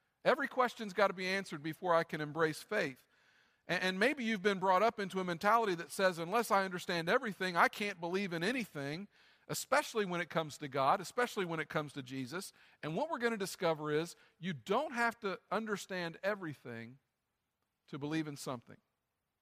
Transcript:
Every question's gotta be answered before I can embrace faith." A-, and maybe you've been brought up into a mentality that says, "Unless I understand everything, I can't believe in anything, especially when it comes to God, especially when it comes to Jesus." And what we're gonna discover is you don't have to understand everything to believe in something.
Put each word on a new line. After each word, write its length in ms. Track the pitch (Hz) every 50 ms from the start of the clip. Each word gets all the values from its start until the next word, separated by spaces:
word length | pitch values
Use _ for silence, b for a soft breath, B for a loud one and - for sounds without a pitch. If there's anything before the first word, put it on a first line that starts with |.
| _ _ _ _ _
Every 220 | 180 240 254 277
question's 460 | - - 262 247 226 - - 226 202 180
gotta 220 | 214 202 190 180
be 120 | 185 185
answered 380 | 185 190 196 190 - 196 151 143
before 320 | 160 151 - - 180 170
I 80 | 165 165
can 160 | - - 156
embrace 420 | 151 147 143 160 165 156 151 - -
faith." 360 | - 208 214 185 139 127 - _ b b b b b b b b b b b b -
A-, 160 | 165 185 180
and 160 | 185 185 190
maybe 240 | 208 262 311 294 233
you've 180 | 220 226 196 175
been 160 | 208 202 185
brought 240 | 185 196 185 180 208
up 160 | 233 - -
into 220 | 202 180 180 190
a 40 | 185
mentality 500 | 180 170 160 - 208 220 240 226 208 180
that 160 | 165 165 - -
says, 260 | - 196 185 180 160
"Unless 320 | 170 165 196 240 220 -
I 140 | 220 196 190
understand 440 | 190 180 175 - - 185 170 165 170
everything, 480 | 208 269 277 220 185 - 190 180 175
I 120 | 170 220 254
can't 320 | - - 214 208 196 170
believe 320 | 170 170 180 196 208 185 170
in 100 | 165 165
anything, 640 | 202 254 269 214 - - 151 139 139 151 175 202 - b b b b b b b b
especially 560 | 147 - - - 254 285 302 - - 226 208
when 160 | 180 180 170
it 80 | 175 151
comes 300 | - 170 160 151 - -
to 100 | 147 143
God, 320 | 151 147 135 139 175 202
especially 440 | 175 - - - 247 226 - 220 185
when 160 | 170 165 160
it 80 | 151 -
comes 240 | - 165 151 143 -
to 100 | 143 131
Jesus." 500 | 123 135 135 131 117 147 180 196 - b b b b b b -
And 140 | 147 160
what 140 | 196 294 320
we're 80 | 330 262
gonna 180 | 240 233 226
discover 540 | 208 196 180 - - 180 165 160 147 151 151
is 260 | 147 151 165 175 - b b b b b
you 140 | 160 185 175
don't 400 | 127 - - 196 247 302 320 262
have 260 | 240 233 233 220 -
to 180 | - 196 180 - - _
understand 680 | 175 208 226 214 208 190 - - 196 180 175 170 165 - -
everything 760 | 196 214 196 185 156 139 - _ 131 117 113 113 117 131 139 _ _ _ _ _ _ _ _ _ _ _ _ _ _ _ _ _ _
to 100 | - 147
believe 280 | 139 147 156 160 156
in 100 | 151 143
something. 420 | 135 - 147 135 120 - - 107 - _ _ _ _ _ _ _ _ _ _ _ _